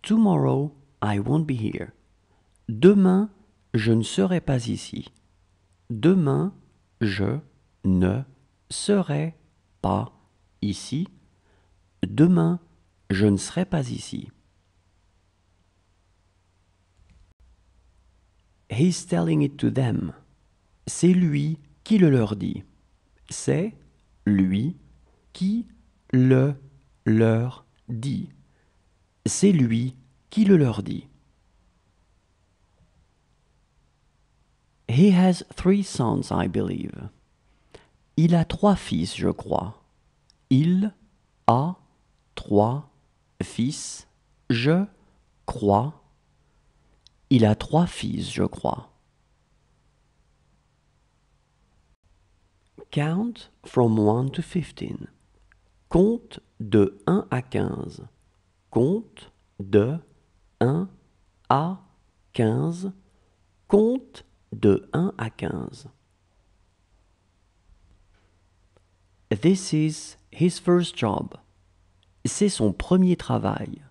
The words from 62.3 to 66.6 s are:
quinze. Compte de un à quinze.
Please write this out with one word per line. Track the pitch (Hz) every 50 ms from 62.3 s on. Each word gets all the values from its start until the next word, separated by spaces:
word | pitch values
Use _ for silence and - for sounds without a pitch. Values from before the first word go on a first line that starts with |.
| _
quinze. | - 117 110 113 127 143 165 170 175 190 196 190 - _ _ _ _ _ _ _ _ _ _ _ _ _
Compte | _ - 202 214 226 254 262 - _ - - - _ _ _ _ _
de | - 110 - 104 98 - - - -
un | 151 175 196 -
à | - 120 113
quinze. | _ - - - 90 85 60 - - - - - _ _ _ _ _ _ _ _ _ _ _ _ _ _